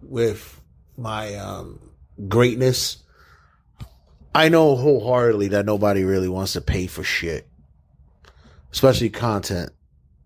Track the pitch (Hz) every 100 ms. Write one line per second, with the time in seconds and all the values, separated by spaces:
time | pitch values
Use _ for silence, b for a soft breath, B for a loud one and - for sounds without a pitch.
0 | - 127 117 104 - - _ _ _ -
1 | 113 110 107 101 98 95 82 - - _
2 | - - 98 110 123 117 127 127 - -
3 | b b b b b b _ _ - _
4 | _ _ - 156 160 165 156 131 131 101
5 | 110 123 120 107 101 101 104 104 104 98
6 | 95 95 92 92 95 87 - 92 90 -
7 | - - 85 78 - _ _ _ _ _
8 | - _ b b b b b - 135 123
9 | 117 - 120 101 - 92 85 - _ _
10 | _ _